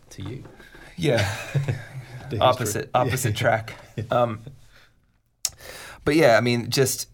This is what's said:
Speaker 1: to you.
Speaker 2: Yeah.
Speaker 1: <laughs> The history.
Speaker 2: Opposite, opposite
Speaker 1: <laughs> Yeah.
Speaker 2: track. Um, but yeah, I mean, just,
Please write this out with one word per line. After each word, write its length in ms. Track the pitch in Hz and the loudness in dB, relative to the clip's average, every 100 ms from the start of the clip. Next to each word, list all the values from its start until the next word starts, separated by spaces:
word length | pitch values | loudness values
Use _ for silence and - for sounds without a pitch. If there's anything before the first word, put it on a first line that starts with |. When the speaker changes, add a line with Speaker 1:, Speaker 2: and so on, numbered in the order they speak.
| - | -20
Speaker 1:
to 100 | - | -14
you. 220 | - - - - - - - - | -12 -12 -14 -20 -20 -20 -18 -4
Speaker 2:
Yeah. 320 | 160 117 98 104 - | 0 2 2 -2 -4
Speaker 1:
<laughs> 260 | 139 139 - - - - - - | -2 -2 -4 -8 -14 -16 -16 -8
The 80 | 110 | 2
history. 20 | |
Speaker 2:
Opposite, 500 | 123 - 110 101 - 123 | 4 4 0 -4 -2 0
opposite 340 | 127 127 113 | 0 0 -2
Speaker 1:
<laughs> 40 | |
Yeah. 20 | 104 | 0
Speaker 2:
track. 380 | 120 110 - - - - 107 | 2 0 -2 -14 -14 -10 -2
Um, 300 | 127 120 113 113 143 - - - _ _ _ _ _ - - - - - - - | 0 0 -2 -12 -20 -20 -20 -20 _ _ _ _ _ -8 -8 -14 -16 -18 -6 0
but 100 | 147 | 4
yeah, 220 | 147 113 | 6 6
I 40 | |
mean, 280 | 120 120 113 | 4 0 0
just, 400 | 131 131 - - | 2 2 0 -8